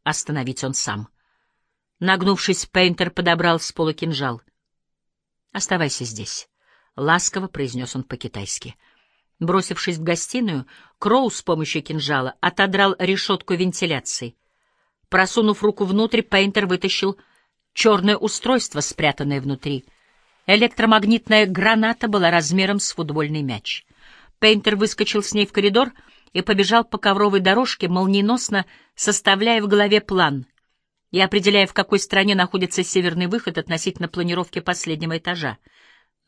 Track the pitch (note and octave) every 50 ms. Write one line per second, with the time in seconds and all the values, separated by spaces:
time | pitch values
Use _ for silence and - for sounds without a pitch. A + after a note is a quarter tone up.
0 | _ D#3+ D3+ - - - D3+ C#3+ B2 C3 B2 - - - C3+ - - - G#2 G#2
1 | A2 - _ _ _ _ _ _ _ _ _ _ _ _ _ _ _ _ _ _
2 | F3+ F#3 F#3+ F3+ F#3 G3 G3 - - - F3+ - - - - F#3 F#3 F3+ E3+ -
3 | F3+ F3 - - F3 E3+ E3+ E3 E3+ E3+ E3 D#3+ - - - - E3 D#3+ D#3 -
4 | D#3+ E3 D3+ C3+ C#3+ B2+ A#2 A#2 - _ _ _ _ _ _ _ _ _ _ _
5 | _ _ _ _ _ _ _ _ _ _ - G3+ - - F#3+ E3+ D#3+ C#3 - -
6 | B2+ A2+ A2 G#2 G#2+ - - - - _ _ _ _ _ _ _ _ _ _ -
7 | C#3 D#3 E3 F3+ - - - G3 F#3+ F3+ - - C#3 B2 B2 B2 B2+ - - C3
8 | C3 - B2+ B2 - A#2 - G2+ G2 - - - - B2 - _ _ _ _ _
9 | _ _ _ _ _ _ _ _ E3 E3 F3+ F#3+ F3+ - F3+ - - F#3 E3+ D#3+
10 | D#3+ F3 E3+ E3 - - - B3+ A#3+ G3+ D#3+ C3+ B2+ - - - - _ _ _
11 | - G#3 A#3 C4+ C4 G#3+ - - - - E3 D#3 D#3 - - D#3 - - D#3 D#3
12 | C#3 C#3 D3 C3+ B2+ B2+ - _ - F3+ - - G3 F#3+ F#3 G3+ G3 G3 F#3+ -
13 | F3+ F#3 G3 F#3+ - - G3 F3+ - - F#3 E3+ F#3 F3+ E3+ - F3+ E3 D3+ B2+
14 | - - - - B2 A#2 - _ _ _ _ _ _ _ _ _ _ _ _ _
15 | _ _ - F#3 F#3+ F#3 - A#3 G#3+ G#3+ G3+ - G#3 G#3 G#3 - G3+ F#3 F#3+ G#3
16 | A3 A3 - A3+ - - G#3 F#3+ G3 G3+ G3 A3 G3+ F3+ F3+ F3+ - F#3+ - -
17 | G3 G3 G3 - _ _ _ _ _ _ _ _ _ _ _ - - A3 G#3 F3+
18 | F3 G#3 G#3 - - G#3+ - - - A#3+ C4 A#3 - - - D3 C#3+ - - -
19 | D#3 C#3+ C#3 - C#3+ C#3+ C#3+ C#3 C3 C#3 C3+ C3+ - D3 C#3+ B2+ - _ _ _
20 | _ _ _ _ _ _ _ _ _ - G3+ G#3+ A#3+ A#3+ - - A3+ A3 G#3+ G#3+
21 | G3+ G#3 A#3 A3 - - A3 G#3+ G#3+ F#3+ F#3 F#3 G3 A3 A3+ A3 A3 A3+ A#3 -
22 | - A3 G#3 G3+ F3+ E3+ E3+ E3+ D#3 C#3+ F3 F#3+ F#3+ F#3+ G3+ G3+ - - - -
23 | E3 D3 D3 D#3 D3+ D3 D#3 D3+ C#3+ C3 A2+ G2 - - - - - _ _ _
24 | - - - - _ _ _ _ A3 G#3+ A3 G3+ - G#3+ G#3+ G3 A3 G#3 - -
25 | G#3 - - G#3 G3+ - G#3 G#3 G3+ G3 - G3+ G3+ G3+ G3 A#3 C#4 B3 - -
26 | _ _ _ _ _ _ - F3+ F3+ - G3+ G3 G3 G3 A3+ A#3 A3+ - - -
27 | - G#3 F#3+ G3 G#3 G#3 G3 G3 F3+ F#3+ G3 A#3+ B3+ - - - F#3+ E3+ F3+ F3+
28 | F#3+ F#3+ G3 G3+ G3+ G#3+ B3 B3 - - G#3+ G3 F3+ - - _ _ _ _ -
29 | - G#3 G#3 - - G#3 G3 F#3+ A3 A#3 A#3 A3 G#3 G3+ G#3 G#3 G#3 G3+ G#3+ G#3
30 | G#3 - F#3+ F#3 E3+ D3+ C#3 C3 B2+ - _ _ _ _ _ _ _ _ _ _
31 | _ _ - F3+ F#3+ F#3 - G#3 F3 G3+ G3+ G3+ F#3+ F#3 - G#3+ F#3+ - G#3 G3
32 | - - - G3 F#3+ G#3 G3+ F#3+ F3+ - - F#3 F#3 F3 - F#3+ F3 - - F#3+
33 | F3 F3 E3 F3 F3+ F3 G#3 A#3 - F3+ D#3+ E3 - - E3 D#3+ - F#3+ F3+ -
34 | F3 E3 - F3 F3 F3 E3+ F3+ F3+ - - F3 - F#3 F3+ - - E3 D#3+ D3+
35 | E3 E3 D#3+ E3 - F3 F3+ E3+ D#3 B2+ G#2 - _ _ _ _ _ _ _ _
36 | _ _ _ _ _